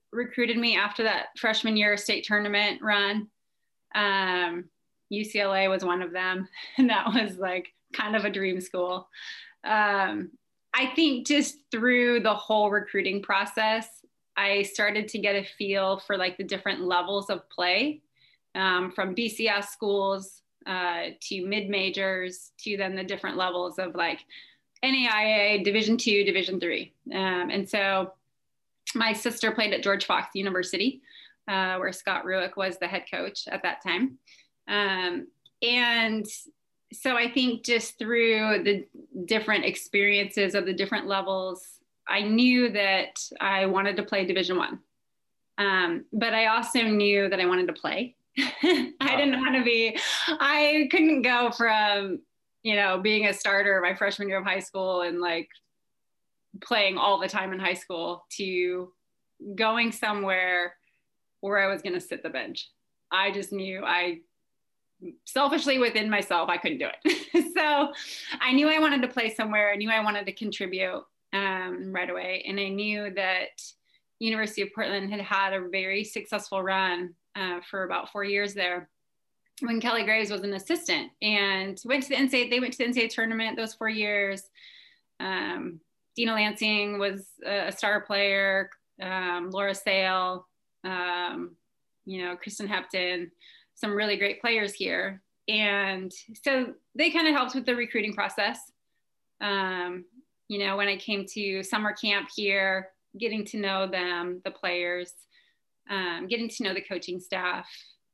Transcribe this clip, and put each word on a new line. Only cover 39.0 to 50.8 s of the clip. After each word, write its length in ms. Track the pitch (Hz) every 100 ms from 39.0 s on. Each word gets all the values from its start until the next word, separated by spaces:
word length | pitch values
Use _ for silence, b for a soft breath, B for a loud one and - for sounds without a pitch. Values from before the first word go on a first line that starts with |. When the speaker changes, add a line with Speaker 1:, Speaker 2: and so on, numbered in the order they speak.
| - 185
Speaker 1:
different 400 | 175 220 214 202
experiences 920 | 165 - - 202 202 202 196 214 190 196
of 100 | 185
the 60 |
different 340 | 185 196 208 185
levels, 720 | 196 190 190 185 180 - - _ _ -
I 140 | 202
knew 460 | 208 220 254 247 240
that 520 | 202 196 190 - - - -
I 260 | 196 190 190
wanted 300 | 190 202 196
to 40 |
play 220 | 202 202
Division 320 | 185 185 175 180
One. 240 | - - _ _ _ _ _ _ _ -
Um, 460 | 196 190 175 170 -
but 220 | 220 226
I 120 | 220 220
also 360 | 226 233 240
knew 460 | 220 208 208 202 196
that 100 | 190
I 80 | 180
wanted 220 | 185 180
to 60 |
play. 420 | - 147 185 247 _ _
<laughs> 120 | 262
I 540 | 262 - 339 294 - -
Speaker 2:
Wow. 160 | 277 269
Speaker 1:
didn't 220 | 285 254
wanna 240 | 262 254
be, 340 | 240 226 226 - B B B
I 600 | 311 277 302 294 302